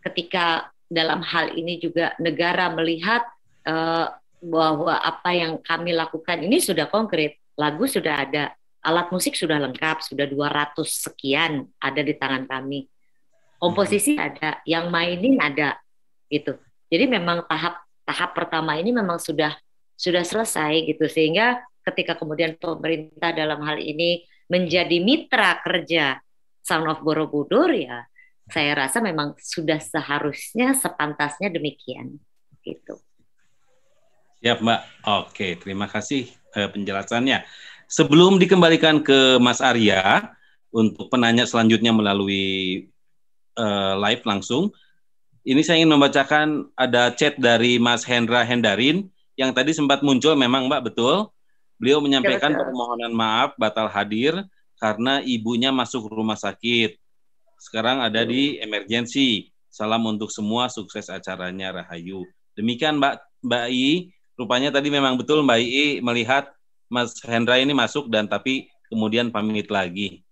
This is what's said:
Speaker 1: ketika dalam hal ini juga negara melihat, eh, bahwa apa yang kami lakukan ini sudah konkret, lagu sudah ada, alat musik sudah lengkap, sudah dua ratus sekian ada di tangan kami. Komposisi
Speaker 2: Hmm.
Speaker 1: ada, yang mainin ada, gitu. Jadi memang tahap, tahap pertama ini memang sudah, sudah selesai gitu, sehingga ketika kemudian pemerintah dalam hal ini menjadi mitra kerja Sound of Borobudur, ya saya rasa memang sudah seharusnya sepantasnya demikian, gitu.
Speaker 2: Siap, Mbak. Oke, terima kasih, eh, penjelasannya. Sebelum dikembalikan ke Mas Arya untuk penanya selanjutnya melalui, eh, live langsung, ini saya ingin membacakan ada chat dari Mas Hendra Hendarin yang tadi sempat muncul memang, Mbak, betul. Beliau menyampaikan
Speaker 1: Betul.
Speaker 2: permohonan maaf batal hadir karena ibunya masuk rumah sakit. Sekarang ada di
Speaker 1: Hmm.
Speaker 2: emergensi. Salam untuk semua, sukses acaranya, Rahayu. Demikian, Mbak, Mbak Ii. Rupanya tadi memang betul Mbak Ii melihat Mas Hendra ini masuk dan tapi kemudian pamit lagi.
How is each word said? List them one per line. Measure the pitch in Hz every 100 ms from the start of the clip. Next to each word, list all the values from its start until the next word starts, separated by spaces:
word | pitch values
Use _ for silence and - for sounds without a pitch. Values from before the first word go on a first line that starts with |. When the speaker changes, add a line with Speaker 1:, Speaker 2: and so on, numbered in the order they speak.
Speaker 1:
ketika | 185 - 170 185 170 165 - _ _
dalam | 165 160 151
hal | 165 170 156 -
ini | 165 175
juga | 165 165 165 -
negara | 165 147 170 180 180
melihat, | 165 165 165 180 233 240 _ _ _
eh, | - 160 165 165 165 - _ _
bahwa | 175 165 160 151 170 156
apa | 160 165 180
yang | 175 165 160
kami | - 165 170 165
lakukan | 160 160 - 170
ini | 156 311
sudah | - 165 147
konkret, | 208 220 165 151 - _ -
lagu | 151 151 262
sudah | 214 160 143 135
ada, | 147 143 - _ _
alat | 151 170 175
musik | 185 262
sudah | - 170 151
lengkap, | 135 127 156 156
sudah | - 135 143
dua | 139 147
ratus | 147 147 - 156 -
sekian | - - 139 139 165 147 - _
ada | 139 135
di | 147
tangan | 143 135 131
kami. | 131 131 135 139 135 _ _ _ _ _ _ _
Komposisi | 175 180 196 202 285 294
Speaker 2:
Hmm. | 147
Speaker 1:
ada, | - 156 - -
yang | 165 175
mainin | 170 175 175 226 269
ada, | 147 139 143 - _ _ _ _ _
gitu. | 147 147 131 _ _ _
Jadi | 165 254
memang | 220 175 170 -
tahap, | 156 156 - _ _
tahap | - 147 175 -
pertama | 170 165 160 151
ini | 190
memang | 247 196 170
sudah, | - 151 151 - _ _ _ _
sudah | 180 175
selesai | 170 220 226 - 151 160 160
gitu, | 156 156
sehingga | - 156 170 233 247 - _ -
ketika | 180 175 175
kemudian | 160 151 165 160
pemerintah | 175 160 156 160 156 - 170
dalam | 156 156 147
hal | 151 151
ini | - 151 170 175 - _ _
menjadi | 180 180 185 170 170
mitra | 185 320 - 247 196 170
kerja | 170 180 151 165 143 131 _ _ _ _
Sound | - 170 160
of | 156
Borobudur, | 151 156 151 147 143 208 277
ya | 247 127 120 120 _ - _ -
saya | 165 147 147
rasa | 135 233
memang | 220 156 147 147
sudah | - - 160 156
seharusnya | - 160 143 143 147 139 - 220 254 262
sepantasnya | - - 151 147 147 - 196
demikian, | 165 147 - - 127 123 147 _ _ _ _
gitu. | - - - - _ _ _ _ _ _ _ _ _ _ _ _ _ _
Speaker 2:
Siap, | 117 113
Mbak. | 113 113 - - - 101
Oke, | 87 - 98 85
terima | 98 95 101
kasih, | 107 104 143 120 - _
eh, | - 101
penjelasannya. | 104 98 98 98 117 131 110 - - - - _
Sebelum | - 139 151 180 196
dikembalikan | 180 185 170 165 160 156
ke | 143 135 131 127
Mas | 123 120
Arya | 135 117 104 95 95 151 214 - _ _ _
untuk | 117 110 - -
penanya | 127 117 117 120
selanjutnya | 117 113 110 117 110
melalui, | 104 101 98 98 95 95 92 95 - _ _ _ _ _ _ -
eh, | 110 101 98 95
live | 104 117 113
langsung, | 98 - 123 202 - _ _ _ _ _ _ -
ini | 135
saya | 156 165
ingin | 160 151
membacakan | 139 143 135 151 151 151 - -
ada | 127 120 120 123
chat | 151 143
dari | 123 117 123 123
Mas | 120 120
Hendra | - 120 113 120
Hendarin | 117 123 113 98 131 170 196 _ _
yang | - 131
tadi | 127 139
sempat | 156 143 139
muncul | 143 131 147 151
memang, | 123 135 127
Mbak, | 143 117
betul. | 104 120 175 214 _ _ _ _ _
Beliau | 120 147
menyampaikan | 143 135 127 123 139 143
Speaker 1:
Betul. |
Speaker 2:
permohonan | 131 127 120 117 117
maaf | 113 113 113 143 -
batal | 110 110 107
hadir | 101 104 110 135 170 196 _ _ _
karena | 110 107 123 139
ibunya | 131 117 110 120 131
masuk | 135 117 131 107
rumah | 110 110
sakit. | 104 101 - 117 120 110 - _ _ _ _ _ _
Sekarang | - 110 113 135
ada | 117 113
di | 117 123 139 135
Speaker 1:
Hmm. |
Speaker 2:
emergensi. | 110 104 101 117 120 139 135 104 - _ _
Salam | - 107 113 113
untuk | 107 107
semua, | - 104 117 123
sukses | 117 90 107 101
acaranya, | 92 92 92 90 95 95 90
Rahayu. | 85 85 87 95 90 _ _ -
Demikian, | 110 120 156 151
Mbak, | 139 - - _
Mbak | 127 120 120
Ii. | 127 135 170 180 _ _
Rupanya | - 117 123 139
tadi | 135 147
memang | 143 135 127
betul | 117 151
Mbak | 139 117
Ii | 120 135 147 123
melihat | 120 120 113 135 139 _ _ _ _
Mas | 120 120 -
Hendra | - 117 117 123
ini | 135 143
masuk | 113 147 123
dan | 110 104
tapi | 101 131 131 - _ _
kemudian | 113 110 113 120
pamit | 107 107 107 -
lagi. | 104 92 90 101 - _